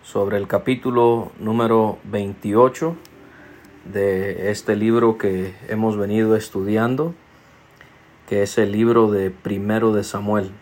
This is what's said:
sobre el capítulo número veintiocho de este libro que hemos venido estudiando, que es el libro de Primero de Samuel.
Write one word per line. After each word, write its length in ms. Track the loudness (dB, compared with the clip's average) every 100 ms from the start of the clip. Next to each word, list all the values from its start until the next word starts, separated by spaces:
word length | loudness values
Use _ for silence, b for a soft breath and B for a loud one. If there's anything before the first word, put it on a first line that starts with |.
sobre 360 | -6 -4 -2 -2
el 100 | -2
capítulo 840 | -4 -2 -2 0 2 2 2 -4 -8
número 580 | -4 0 2 2 2 -2
veintiocho 920 | -6 -6 -6 -6 0 4 4 2 -6 -6 -16 -20 B B B B B -20
de 680 | -10 -2 0 0 -2 -4 -4
este 260 | -4 -2 0
libro 400 | 2 4 2 2
que 360 | -2 -2 -6 -12 -8
hemos 300 | -2 -2 0
venido 400 | -2 0 2 2
estudiando, 800 | 0 -6 -2 0 0 -2 -4 -6 _ b b b b b b b b _ -4
que 140 | -2
es 140 | 0 0
el 140 | 0
libro 400 | 2 4 4 4
de 180 | 2 -2
Primero 640 | -6 -6 -4 -2 0 2
de 140 | 0
Samuel. 460 | -2 -6 -2 -2 -2 -12